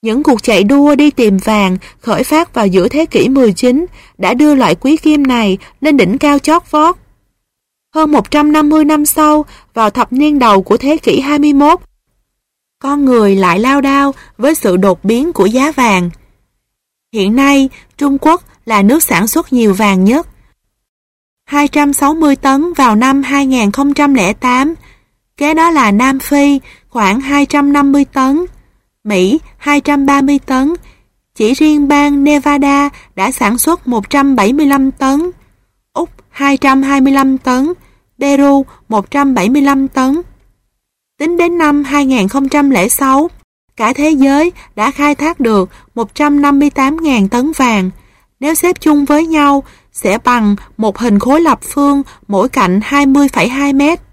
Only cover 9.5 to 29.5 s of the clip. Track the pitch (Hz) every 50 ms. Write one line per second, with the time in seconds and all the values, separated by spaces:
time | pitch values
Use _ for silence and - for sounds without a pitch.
9.5 | - - _ _ _ 220 226 208 202 254 240 - 247 254 294 302 302 285 247 226
10.5 | 202 190 190 - 202 240 - 277 302 311 - - - - 262 277 294 294 285 302
11.5 | 294 277 285 294 339 359 - - _ _ _ _ _ _ _ _ _ _ _ _
12.5 | _ _ _ _ _ _ - 269 285 294 285 262 254 233 214 202 196 196 190 180
13.5 | 170 185 220 254 277 285 269 277 277 277 277 277 269 - - - _ _ 214 277
14.5 | 320 311 - 220 180 180 190 202 185 - - 190 226 233 277 339 339 - 196 190
15.5 | 220 254 262 302 320 - 254 233 202 185 175 175 165 - _ _ _ _ _ _
16.5 | _ _ _ _ _ _ _ _ _ _ _ _ - 226 190 196 220 254 277 277
17.5 | 285 277 269 262 - - _ _ _ _ 285 285 277 277 - 302 320 370 - -
18.5 | _ _ _ - 226 208 196 202 254 330 - - 233 170 196 226 - 311 330 -
19.5 | - 247 233 214 196 185 220 208 196 185 185 196 233 302 339 - - _ _ _
20.5 | _ _ _ _ _ _ _ _ _ _ _ _ _ _ _ _ _ _ _ _
21.5 | 285 294 294 277 - 302 294 285 285 - - 277 311 330 320 294 277 277 - 277
22.5 | 269 277 302 349 349 - 277 240 214 214 233 262 269 277 277 254 269 285 285 262
23.5 | 262 254 220 202 196 - 277 285 285 - 294 277 277 254 196 175 208 - - 254
24.5 | 247 254 269 302 330 - _ - _ _ _ _ _ _ _ _ _ - 285 294
25.5 | 320 311 330 339 339 302 247 214 202 208 240 262 269 269 - - 285 285 277 285
26.5 | 285 269 - - - _ _ _ _ 240 214 190 202 269 269 269 285 285 285 277
27.5 | - 294 285 285 285 285 285 277 269 285 277 - _ 277 262 262 277 311 359 359
28.5 | - - _ _ _ _ _ _ _ _ _ 214 208 185 185 190 233 320 - -